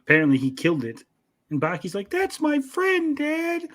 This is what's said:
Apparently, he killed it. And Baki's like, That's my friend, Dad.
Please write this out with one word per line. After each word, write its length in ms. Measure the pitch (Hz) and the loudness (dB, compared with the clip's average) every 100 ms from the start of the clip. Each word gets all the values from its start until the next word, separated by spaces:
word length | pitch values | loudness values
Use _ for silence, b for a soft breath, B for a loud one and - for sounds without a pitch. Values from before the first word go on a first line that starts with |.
Apparently, 380 | - 156 151 135 | 4 4 6 4
he 120 | 135 | 2
killed 340 | 131 165 165 | 0 0 0
it. 200 | 117 117 - _ _ _ _ | -4 -10 -18 _ _ _ _
And 100 | 147 | -2
Baki's 340 | 156 180 185 | -2 -4 -6
like, 160 | 196 202 | -8 -6
That's 300 | 359 381 - | -2 -2 -2
my 200 | 302 294 | 0 0
friend, 560 | 269 - 381 370 330 285 | -2 -2 0 0 0 -2
Dad. 520 | 294 320 339 339 339 | -2 -2 -2 -4 -6